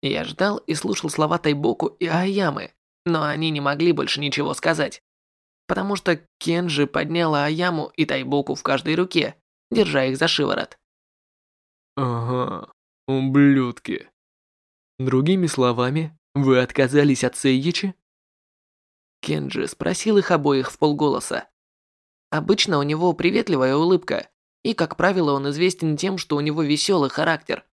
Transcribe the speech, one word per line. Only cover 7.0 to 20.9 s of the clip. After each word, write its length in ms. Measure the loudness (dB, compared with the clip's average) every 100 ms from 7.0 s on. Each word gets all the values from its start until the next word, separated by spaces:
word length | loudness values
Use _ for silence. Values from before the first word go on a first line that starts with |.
| -2 0 0
Аяму 580 | 2 0 0 -2 -2 -6 -4
и 100 | -2
Тайбоку 480 | -2 -2 -2 -2
в 80 | -6
каждой 340 | -2 -2 0 -2
руке, 400 | 0 0 -2 -6 _ _ _
держа 340 | 0 2 2 0
их 120 | 0
за 100 | 0
шиворот. 500 | 0 0 -2 -6 -12 _ _ _ _ _ _ _ _ _ _ _ -4
«Ага, 760 | -2 -2 -2 -2 -4 -6 -14 _ _ _ -4
ублюдки. 1040 | -2 2 6 6 6 2 -6 -8 -8 -10 _ _ _ _ _ _ _ _ _
Другими 480 | 0 2 4 2 0
словами, 680 | 2 0 2 0 -2 -4 _ _ 0
вы 240 | 4 4
отказались 640 | 4 2 4 4 4 2
от 120 | 0 0
Сэйичи?» 600 | 2 2 0 -2 -4 -8 _ _ _ _ _ _ _ _ _ _ _ _
Кенджи 460 | -6 -6 -4 -6 -6
спросил 500 | -4 -4 -2 2 2
их 120 | 4
обоих 420 | 0 2 0 0
вполголоса. 800 | 0 0